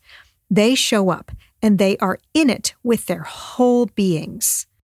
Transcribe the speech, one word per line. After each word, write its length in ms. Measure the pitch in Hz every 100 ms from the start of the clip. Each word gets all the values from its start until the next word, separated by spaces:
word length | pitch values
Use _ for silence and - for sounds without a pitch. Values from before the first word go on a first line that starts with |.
| _ - _ _ _
They 280 | 202 214 262
show 340 | - 220 185
up 220 | 160 - - _ _
and 180 | 220 190
they 180 | 196 -
are 220 | 190 - _
in 140 | 311 294
it 260 | - - -
with 220 | 240 233 -
their 160 | 170
whole 640 | 156 - - - 247 240 226
beings. 800 | - 190 160 160 - - - - _ _